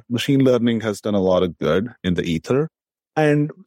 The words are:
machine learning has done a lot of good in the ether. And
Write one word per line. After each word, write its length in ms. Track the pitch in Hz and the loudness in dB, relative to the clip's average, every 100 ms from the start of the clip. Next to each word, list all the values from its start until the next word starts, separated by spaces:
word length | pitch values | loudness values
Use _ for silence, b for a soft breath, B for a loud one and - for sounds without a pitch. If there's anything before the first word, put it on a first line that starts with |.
| - | -6
machine 340 | 120 - 139 | -4 0 2
learning 380 | 131 123 120 113 | 4 2 0 0
has 180 | 110 101 | -4 -4
done 140 | 107 | -2
a 60 | 101 | 0
lot 220 | 92 90 | 2 2
of 160 | 90 - | 0 -2
good 300 | 76 90 120 - | -2 0 -2 -6
in 100 | 92 | -4
the 80 | 87 | -2
ether. 460 | - 80 - 127 160 - _ _ _ 156 | -2 -4 -2 -2 -2 -10 _ _ _ 0
And 340 | 151 147 151 - | 2 2 -2 -8